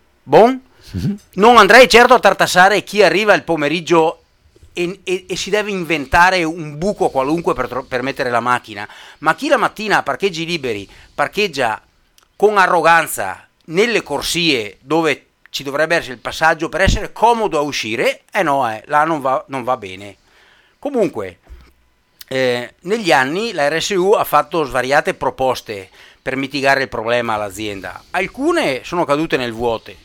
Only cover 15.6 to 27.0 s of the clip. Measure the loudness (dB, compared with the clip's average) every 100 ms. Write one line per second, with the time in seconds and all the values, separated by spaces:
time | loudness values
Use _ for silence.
15.6 | -8 -2 0 -2 -4 -12 -10 0 0 2
16.6 | -2 0 0 0 -2 0 2 2 0 -2
17.6 | -4 -6 -6 -4 -4 -4 _ -4 0 0
18.6 | -2 -6 -2 0 0 0 -2 -4 -4 -8
19.6 | -4 -4 -6 -14 -18 -20 _ _ _ _
20.6 | _ _ -6 -2 -2 -4 -12 -14 -20 -20
21.6 | _ _ _ _ _ -20 -8 -2 -2 -2
22.6 | -6 _ -6 -4 2 2 2 -2 -6 -2
23.6 | -2 -2 -2 0 2 2 2 0 0 -2
24.6 | -2 -2 0 0 0 -4 -4 -2 -2 -4
25.6 | -6 -14 -14 _ -20 _ -8 -6 -6 -2
26.6 | 0 2 0 -6